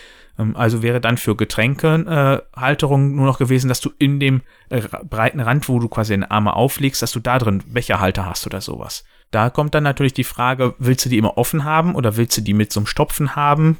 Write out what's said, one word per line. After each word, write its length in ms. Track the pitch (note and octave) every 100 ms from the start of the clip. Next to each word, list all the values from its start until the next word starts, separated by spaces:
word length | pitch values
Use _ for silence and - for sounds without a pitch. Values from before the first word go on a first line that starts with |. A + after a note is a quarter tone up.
| - - - -
Ähm, 160 | A2 -
also 260 | A2+ A#2
wäre 200 | A#2 A#2+
dann 160 | A2+ A#2+
für 180 | - G#2
Getränke, 1040 | G#2+ - A#2 C#3 D#3+ D#3+ E3 D#3 C#3 C3+ -
äh, 40 | -
Halterung 580 | B2+ D3 C#3+ C#3 C#3 C#3+
nur 100 | C3+
noch 120 | B2+
gewesen, 280 | B2 C3 B2+
dass 140 | B2
du 80 | - -
in 220 | C#3 C#3+
dem, 240 | C#3 C3 - _ _
äh, 80 | B2
ra-, 260 | G#2+ -
breiten 380 | F3 G#2+ A2+ D3+
Rand, 260 | A2+ C#3+ -
wo 120 | B2
du 100 | A#2
quasi 240 | - A2
deine 180 | G2+ -
Arme 220 | G#2+ G#2 -
auflegst, 460 | B2+ - C#3 -
dass 100 | A2+
du 80 | B2
da 180 | A#2+ B2+
drin 240 | A2+ G2 -
Becherhalter 580 | A#2+ - F2+ F#2+ F#2+ F#2
hast 180 | - -
oder 160 | G2
sowas. 420 | - B1+ - - - _ _
Da 180 | A2 A#2
kommt 240 | - D3 D3+
dann 80 |
natürlich 300 | D3 C#3 C#3
die 100 | -
Frage, 520 | B2+ - B2 C3 B2+ -
willst 280 | B2 C3 C3
du 40 |
die 80 | A#2
immer 200 | A2 -
offen 260 | B2 E3 C#3+
haben 300 | D#3+ F3 -
oder 200 | A2+ G#2+
willst 220 | A#2 -
du 40 |
die 120 | G2+
mit 180 | G2+ G#2+
so 80 | -
einem 60 | G#2+
Stopfen 480 | - D#3 - D3 -
haben? 420 | D3 C#3+ D#3 D#3